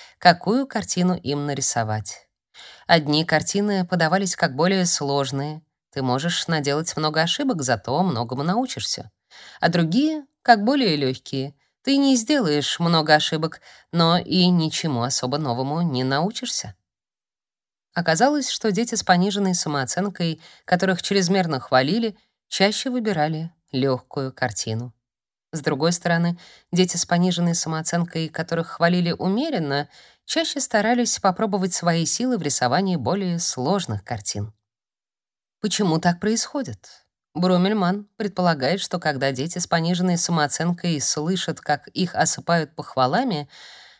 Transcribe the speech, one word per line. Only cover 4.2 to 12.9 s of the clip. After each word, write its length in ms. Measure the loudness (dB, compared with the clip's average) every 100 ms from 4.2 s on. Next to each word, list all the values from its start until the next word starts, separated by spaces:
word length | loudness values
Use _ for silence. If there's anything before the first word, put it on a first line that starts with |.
| 0 -2
как 180 | -2
более 320 | 0 2 2 0
сложные. 760 | 0 0 0 0 -2 -4 -8 _ _ _
«Ты 120 | -4
можешь 440 | -2 0 -2 -4 -2
наделать 500 | -2 0 -2 -2 -2
много 260 | -2 0
ошибок, 400 | -2 0 -2 -2
зато 400 | 0 -2 -2 0
многому 400 | 0 0 -4 -2
научишься». 680 | 0 0 -2 -6 -8 -8 -10 _ _ -20 -20 -2
А 80 | 0
другие 580 | 2 2 2 2 0 -8 _
как 200 | 4 4
более 300 | 6 2 2 2
легкие. 580 | 0 -4 -6 -6 -6 _ _ _
«Ты 140 | 0 4
не 200 | 4 4
сделаешь 640 | 2 2 2 2 0 0
много 340 | 2